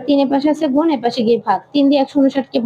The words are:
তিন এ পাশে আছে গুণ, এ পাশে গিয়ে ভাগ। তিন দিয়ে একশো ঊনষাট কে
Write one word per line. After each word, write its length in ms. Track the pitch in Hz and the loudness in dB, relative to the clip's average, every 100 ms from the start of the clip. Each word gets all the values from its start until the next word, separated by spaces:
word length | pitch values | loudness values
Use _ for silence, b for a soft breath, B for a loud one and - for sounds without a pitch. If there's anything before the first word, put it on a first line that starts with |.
| 254 | 0
তিন 120 | 277 | 0
এ 20 | 277 | 2
পাশে 160 | 277 294 | 0 0
আছে 120 | 302 311 | 0 0
গুণ, 140 | 262 330 269 | 0 0 0
এ 20 | |
পাশে 160 | 233 240 220 | -4 -2 0
গিয়ে 120 | 156 214 | 0 0
ভাগ। 140 | 190 - | -4 -2
তিন 120 | 285 277 | 0 2
দিয়ে 120 | 285 | 2
একশো 120 | 415 285 | 0 0
ঊনষাট 260 | 269 269 - | 0 0 -4
কে 60 | 269 | -4